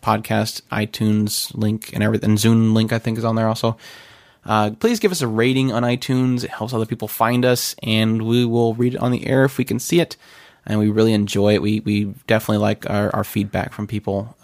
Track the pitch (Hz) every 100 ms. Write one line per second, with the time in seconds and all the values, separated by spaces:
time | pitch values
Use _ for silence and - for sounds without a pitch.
0 | - 107 110 110 110 - - 107 107 -
1 | 110 107 104 - - - 107 107 - -
2 | 107 110 107 107 113 113 113 110 110 113
3 | 120 113 113 113 110 113 113 113 - -
4 | - - _ _ - 107 104 107 226 233
5 | 202 170 123 110 123 131 131 113 120 123
6 | - 127 127 123 - - 110 120 110 117
7 | 107 - 113 123 123 123 - - 113 110
8 | 110 113 110 120 120 117 117 113 123 127
9 | 123 123 - 135 131 - 123 120 - 170
10 | 160 - - - - _ - 107 107 107
11 | 113 107 101 101 101 104 104 107 - 104
12 | 101 - - 110 - 104 104 107 - 101
13 | 104 104 104 104 101 95 92 - 104 107
14 | 104 98 110 -